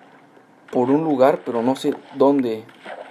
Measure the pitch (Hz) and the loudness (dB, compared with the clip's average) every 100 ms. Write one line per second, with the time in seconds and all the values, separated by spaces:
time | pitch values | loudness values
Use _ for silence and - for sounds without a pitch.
0 | - - _ _ _ _ - 127 123 143 | -20 -20 _ _ _ _ -8 -2 0 0
1 | 160 131 135 170 - 117 120 135 147 - | 0 2 2 2 -2 -2 -2 -2 -4 -6
2 | - 135 139 143 123 110 110 - - - | -8 2 2 2 0 -6 -12 -20 -20 -18
3 | - | -20